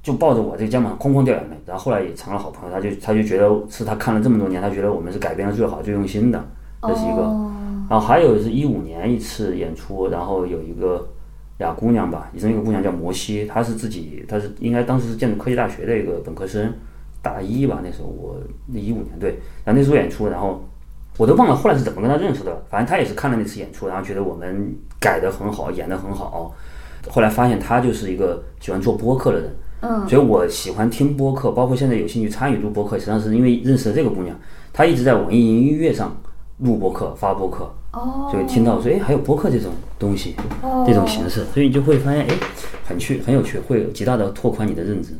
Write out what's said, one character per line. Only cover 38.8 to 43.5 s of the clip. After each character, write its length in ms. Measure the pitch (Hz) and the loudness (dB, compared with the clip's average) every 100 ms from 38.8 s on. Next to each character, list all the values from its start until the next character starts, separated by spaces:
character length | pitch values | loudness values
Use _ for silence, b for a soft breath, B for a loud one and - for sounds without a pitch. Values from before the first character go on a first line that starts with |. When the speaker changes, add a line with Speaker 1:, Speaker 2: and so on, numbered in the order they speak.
| 120 | 2
Speaker 1:
哎， 80 | 185 | 2
还 140 | 196 | 4
有 60 | 143 | 2
播 160 | - 147 | 2 2
客 140 | 190 | 2
这 100 | 123 | 0
种 120 | 95 85 - - | 0 -6 -8 -4
东 160 | 101 98 | -2 0
西， 200 | 92 - - - | -2 -6 -6 -4
Speaker 2:
哦。 220 | 262 262 127 | -2 2 6
Speaker 1:
这 60 | |
种 120 | 104 92 | 6 4
形 200 | - 90 | 0 -2
式， 140 | 101 90 | -2 0
所 80 | 139 | 2
以 60 | 139 | 4
你 40 | |
就 100 | 139 | 4
会 160 | 139 139 | 4 4
发 160 | 135 | 4
现， 120 | 147 - | 0 2
哎， 80 | - - B B - - | 0 -2 B B -4 -2
很 100 | 90 | -2
趣， 240 | - 135 113 | -2 -2 4
很 80 | |
有 80 | 135 | 2
趣， 180 | - | 2